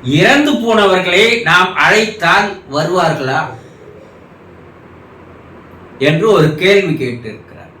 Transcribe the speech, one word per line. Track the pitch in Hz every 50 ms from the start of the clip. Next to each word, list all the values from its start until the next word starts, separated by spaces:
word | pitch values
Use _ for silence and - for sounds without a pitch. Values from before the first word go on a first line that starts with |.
| - 127 139 160
இறந்து | 190 220 277 294 294 294 262 208 220
போனவர்களை | 233 220 214 202 190 185 180 180 180 180 196 220 233 233 233 - 160
நாம் | 170 180 185 175 - 143 151
அழைத்தால் | 170 196 214 220 - - - 170 165 175 196 196 208 196 - - - 135
வருவார்களா?" | 147 165 170 180 185 170 156 156 - 131 131 139 151 165 - - - - - - - - - - - - - - - - - - - - - - - - - - - - - - - - - - - - - - - - - - - - - - - - - - - 135 147
என்று | 156 165 208 220 208
ஒரு | 170 156 156 - -
கேள்வி | 180 196 202 202 190 170 147
கேட்டிருக்கிறார். | 131 131 120 117 117 - 110 101 - - - - - - - - -